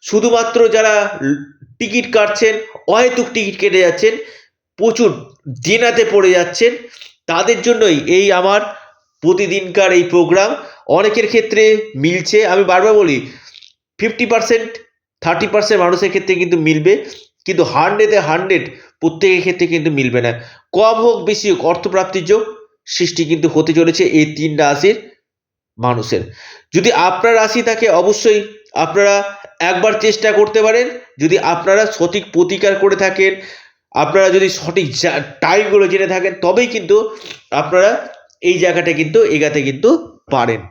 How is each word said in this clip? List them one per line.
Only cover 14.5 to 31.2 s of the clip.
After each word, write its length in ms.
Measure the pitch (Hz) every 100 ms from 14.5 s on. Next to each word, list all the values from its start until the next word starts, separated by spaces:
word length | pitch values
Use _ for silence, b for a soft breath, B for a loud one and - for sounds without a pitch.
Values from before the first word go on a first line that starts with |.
| 226 220 - _ _ _ _
থার্টি 260 | 170 170 202
পার্সেন্ট 260 | 208 208 214 175
মানুষের 260 | 180 196
ক্ষেত্রে 200 | 190 190 185
কিন্তু 160 | 175 170 156
মিলবে, 260 | 156 156 208 B B B _
কিন্তু 200 | - 180 139
হান্ড্রেডে 460 | 139 170 208 214 214 151
হান্ড্রেড 340 | 160 190 180 127 B B B
প্রত্যেকের 400 | 160 165 196 180
ক্ষেত্রে 220 | 170 180 170
কিন্তু 160 | 165 156
মিলবে 280 | 143 127 123 117
না। 60 | 117 B B B 175
কম 180 | 220 226 233
হোক 120 | 226 165
বেশি 160 | 202 208
হোক, 100 | 175 156
অর্থপ্রাপ্তির 540 | 175 202 185 185 190 165
যোগ 100 | 214 220 - - _ - -
সৃষ্টি 280 | 170 - 156
কিন্তু 160 | 165 156 147
হতে 160 | 156
চলেছে 300 | 160 165 165 185 156
এই 80 | 151 151
তিন 160 | 156 151
রাশির 360 | 143 139 180 220 - _ _ _ _ _ _ -
মানুষের। 440 | 123 120 107 104 - B B B B
যদি 160 | 170 202 - 180
আপনার 260 | 185 226 226
রাশি 200 | 220 240 233
থাকে, 160 | 220 220 170
অবশ্যই 380 | 175 208 233 214 208 - _ -
আপনারা 320 | 160 170 202 202 202 - - _ 170
একবার 240 | 180 214 214
চেষ্টা 260 | 220 208 214 202
করতে 200 | 208 214 214
পারেন। 200 | 226 247 - - -